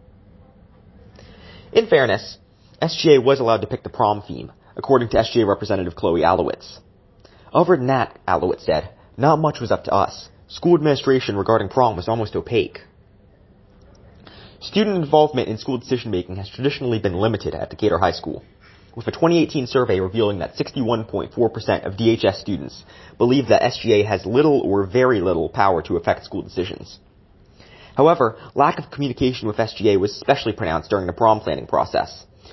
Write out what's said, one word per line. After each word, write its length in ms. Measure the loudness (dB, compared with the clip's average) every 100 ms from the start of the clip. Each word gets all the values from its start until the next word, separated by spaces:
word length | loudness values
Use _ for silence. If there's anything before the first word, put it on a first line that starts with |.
| -20 -20 -20 -20 -20 _ -20 -20 -20 -20 -20 -20 -20 -20 -20 -20 -2
In 140 | 0 4
fairness, 500 | 2 4 0 -4 -20 _ _ _ _
S 140 | -6 0
G 200 | 6 6
A 40 |
was 220 | 6 2
allowed 180 | 2 0
to 80 | -2
pick 160 | -8
the 60 | -10
prom 320 | -2 0 0
theme, 280 | -6 -14 -14 _ _ -14
according 320 | 2 2 4
to 80 | 0
S 120 | 2
G 80 | 2
A 40 | 2
Representative 480 | 0 -2 -4 -4
Chloe 280 | -4 -2 2
Alowitz. 580 | 2 2 0 -6 -12 -20 _ _ _ _ -20 _ -4
"Other 220 | 0 4 2
than 120 | 2
that," 300 | 0 -2 -6 -2
Alowitz 360 | 0 0 -2
said, 300 | -2 -2 -4 -18 -20 0
"not 220 | 2 2
much 200 | 0 -2
was 140 | -4
up 100 | -4
to 100 | 0
us. 360 | 0 -2 -6 -20 -20 -20
School 280 | -4 2 4
administration 600 | 4 0 2 0 0 -4
regarding 320 | 2 2 2
prom 300 | 2 2 2
was 100 | -4
almost 260 | -4 -4
opaque." 500 | -6 -4 -2 -2 -8 -20 _ _ _ _ _ _ _ _ -20 -20 -20 -20 -20 -20 -20 -20 -20
Student 420 | -4 0 0 0
involvement 460 | 2 4 4 2 -4
in 80 | -6
school 200 | -6 -8
decision-making 600 | -4 -4 -2 -6 -6 -10
has 100 | -12
traditionally 520 | -4 -4 -2 -4 -2
been 200 | -2 0
limited 340 | -2 -2 -6
at 180 | -8 -10
Decatur 260 | -2 0 2
High 160 | 0
School, 280 | -2 -8 -12 -14 _ -20 -20 -20 -10
with 140 | -10
a 20 |
twenty 280 | 0 2 2
eighteen 280 | 2 -2 -2
survey 320 | -2 0 0
revealing 400 | -2 0 -2 -2
that 160 | -8 -6
sixty-one 480 | -8 -4 -2 -2
point 300 | -4 -8 -8
four 160 | -2 -2
percent 340 | -2 -4 -2
of 140 | -4 0
D 120 | 0
H 140 | 2
S 160 | 0 -2
students 460 | -6 -8 -8 -16 -20 -20 -20 -2
believe 320 | 2 2 4
that 140 | 2
S 160 | 2 -2
G 120 | 2 2
A 80 |
has 220 | 2 -2 0
little 360 | 2 4 2
or 240 | 2 0 0
very 340 | 2 2 2
little 300 | 2 0 -2
power 320 | 0 2 2
to 160 | -2 -2
affect 260 | -2 -4
school 200 | -4 -12
decisions. 560 | -10 -8 -8 -8 -16 -20 _ _ _ _ _ _ -20 -20 -12 2
However, 380 | 4 4 2 -2 -12 0
lack 220 | 0 0
of 140 | -10
communication 560 | -6 -6 0 -2 -2 -6
with 100 | -4
S 160 | -4
G 200 | 0 2
A 40 | 2
was 140 | 0
especially 400 | -4 -2 0 0
pronounced 380 | -4 -4 -4 -2
during 180 | -4 -2
the 60 |
prom 260 | 0 2 2
planning 260 | -2 -6 -2
process, 600 | -2 0 -2 -4 -10 -20 _ -20